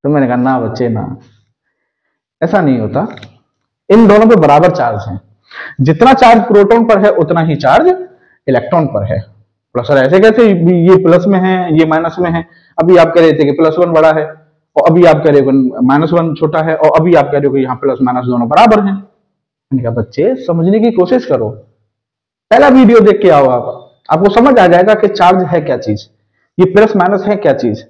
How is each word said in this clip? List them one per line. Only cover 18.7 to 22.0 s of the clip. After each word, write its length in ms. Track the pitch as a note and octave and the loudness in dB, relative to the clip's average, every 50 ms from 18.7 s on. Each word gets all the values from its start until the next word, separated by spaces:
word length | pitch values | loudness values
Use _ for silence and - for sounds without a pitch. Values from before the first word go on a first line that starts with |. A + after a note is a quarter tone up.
| A3 G#3 | 2 0
हैं। 140 | G3 G3 G3 | -2 -4 -6
मैंने 880 | G3 - _ _ _ _ _ _ _ _ _ _ _ _ _ C3+ B2+ | -8 -12 _ _ _ _ _ _ _ _ _ _ _ _ _ -6 -6
कहा 100 | A#2+ A#2 | -4 -6
बच्चे 420 | A2+ A#2+ G#2+ - - - D#3+ A3+ C4 | -6 -6 -8 -8 -4 -4 -2 -2 -4
समझने 460 | C4 - - E3+ E3+ D#3+ F#3 G#3 A3 | -4 -6 -6 -4 -2 0 0 0 0
की 100 | G#3+ A#3 | 0 0
कोशिश 360 | A3+ F#3 F3+ - B3+ B3+ - | 0 0 0 0 0 -4 -2
करो, 240 | - D3 B2 A2+ G#2+ - - - _ _ _ _ _ _ _ | -4 -4 -4 -4 -8 -10 -14 -20 _ _ _ _ _ _ _